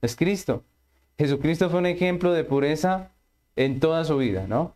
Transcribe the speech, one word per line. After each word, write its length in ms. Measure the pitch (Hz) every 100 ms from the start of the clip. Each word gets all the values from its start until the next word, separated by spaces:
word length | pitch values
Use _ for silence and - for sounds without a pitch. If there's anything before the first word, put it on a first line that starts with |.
Es 160 | 120 -
Cristo. 460 | 170 196 - 123 - _ _ _ _ _
Jesucristo 500 | 151 139 143 165 185
fue 100 | 175
un 60 | 180
ejemplo 460 | 175 180 180 175
de 120 | 170
pureza 640 | 156 135 143 151 185 190 185 _ _ _ _ -
en 220 | 135 135
toda 260 | 160 165
su 120 | 165 143
vida, 300 | 127 95 95
¿no? 260 | 113 170